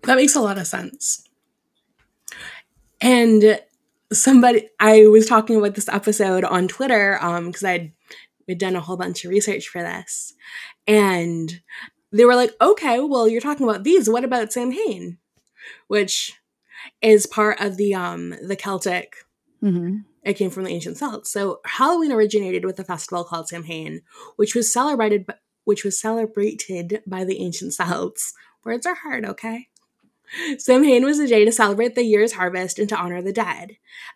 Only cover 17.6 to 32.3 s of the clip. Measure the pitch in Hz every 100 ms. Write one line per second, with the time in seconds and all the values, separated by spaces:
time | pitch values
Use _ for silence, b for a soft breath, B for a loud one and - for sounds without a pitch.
17.6 | 202 185 202 190 175 175 175 175 185 196
18.6 | 202 190 175 180 - - _ _ _ _
19.6 | 208 175 175 202 208 _ - 196 190 185
20.6 | 185 175 175 - 285 208 - 208 196 -
21.6 | - - 269 349 311 233 214 214 190 180
22.6 | 185 185 185 170 - 175 170 170 165 170
23.6 | 165 160 156 160 _ B B - 208 240
24.6 | 220 240 285 277 214 208 190 - _ _
25.6 | - 202 202 190 220 226 220 220 208 214
26.6 | - 185 170 208 190 185 190 190 180 170
27.6 | 175 - 175 175 185 - - - b b
28.6 | - 240 339 359 311 247 214 - 226 226
29.6 | 254 _ _ _ _ _ _ B 330 277
30.6 | - 254 294 247 262 294 285 220 208 233
31.6 | 208 202 240 233 240 208 226